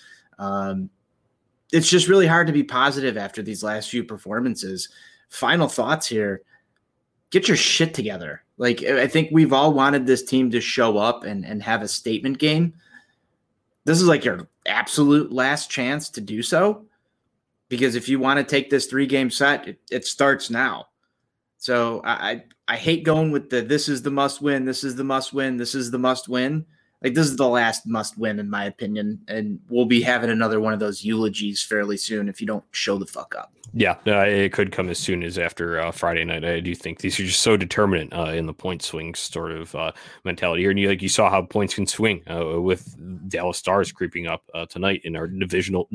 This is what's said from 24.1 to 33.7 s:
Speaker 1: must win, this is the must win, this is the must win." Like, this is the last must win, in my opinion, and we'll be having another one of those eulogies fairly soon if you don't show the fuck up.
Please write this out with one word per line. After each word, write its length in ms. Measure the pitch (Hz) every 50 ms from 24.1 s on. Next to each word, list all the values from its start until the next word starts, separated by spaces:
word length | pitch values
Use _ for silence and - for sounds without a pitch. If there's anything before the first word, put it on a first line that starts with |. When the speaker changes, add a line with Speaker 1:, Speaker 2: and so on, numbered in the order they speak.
Speaker 1:
must 300 | 139 139 139 139 139 -
win, 240 | 147 143 139 135 127
this 180 | 131 127 - 143
is 120 | 135 123
the 80 | 127 139
must 300 | 139 135 135 127 - -
win, 240 | 139 135 131 127
this 180 | 123 120 117 -
is 160 | 135 123 120
the 80 | 123 123
must 280 | 127 127 127 123 -
win." 380 | - 123 127 127 135 151 160 156 - _ _ _ _ _ _
Like, 120 | - 135 120
this 140 | 156 160
is 100 | 143 131
the 100 | 123 139
last 400 | 123 120 123 117 113 110 - -
must 300 | 113 113 110 104 - -
win, 220 | 107 113 110 104 104
in 100 | 104 101
my 160 | 104 101 101
opinion, 560 | 101 - - 117 101 104 107 104 104 107 98 - -
and 320 | 104 110 107 104 101 - - -
we'll 160 | 123 120 123
be 160 | 113 123 117
having 280 | 117 127 123 120 117 117
another 300 | 113 110 113 110 110 107
one 140 | 107 110 110
of 60 | 101
those 240 | 107 104 101 - 98
eulogies 600 | 107 110 110 110 107 101 - 104 101 101 98 -
fairly 320 | - 110 104 101 101 104
soon 320 | 98 - - 110 104 101
if 140 | 101 95 -
you 60 | 110
don't 180 | 107 107 101 - _
show 260 | - - - - 101
the 80 | 98 92
fuck 300 | - - - - - -
up. 160 | - - - _ _ - 113